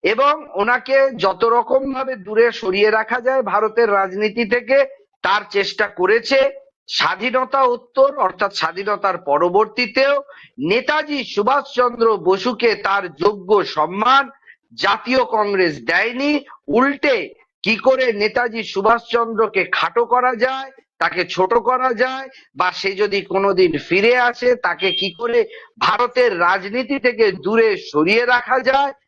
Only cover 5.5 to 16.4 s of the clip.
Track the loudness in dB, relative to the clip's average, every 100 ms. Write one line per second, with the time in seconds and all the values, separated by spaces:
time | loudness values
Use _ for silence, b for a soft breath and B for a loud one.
5.5 | -4 -2 -2 -4 -2 2 2 2 2 2
6.5 | -2 _ _ -10 -2 -2 -2 -2 -2 -2
7.5 | 0 0 0 _ 2 2 2 -4 -2 -4
8.5 | -2 -6 -4 -4 -2 -2 -2 0 2 2
9.5 | 2 0 -2 -2 2 2 0 -4 B B
10.5 | -8 -2 0 0 -4 -2 -6 -6 -2 0
11.5 | 0 -2 0 0 2 0 2 0 0 0
12.5 | 0 0 0 -2 -2 -4 -2 -2 -2 0
13.5 | 0 2 -2 -2 0 2 2 2 -10 b
14.5 | b _ -4 -2 -2 0 0 0 0 0
15.5 | 2 0 0 -2 0 0 -2 0 -2